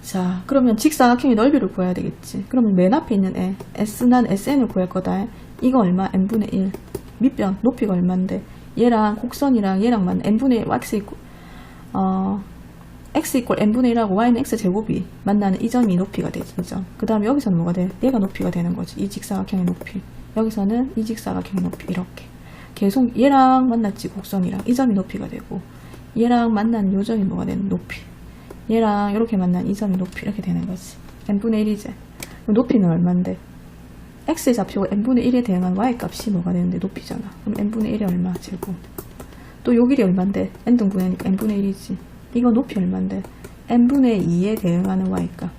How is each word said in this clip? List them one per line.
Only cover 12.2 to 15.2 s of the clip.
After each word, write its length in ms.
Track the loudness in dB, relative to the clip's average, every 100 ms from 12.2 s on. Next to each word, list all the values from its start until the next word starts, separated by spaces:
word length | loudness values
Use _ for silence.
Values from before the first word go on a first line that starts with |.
| -2 -4 -8 -18 -20 -20 -20 -20 -6
X 240 | -4 0 -2
이퀄 200 | -2 0
N분의 320 | 2 2 2
일 80 | 2
하고 160 | 2 2
Y는 240 | 4 2
X 180 | 0 -2
제곱이 480 | 0 -2 -2 -4 -6 -6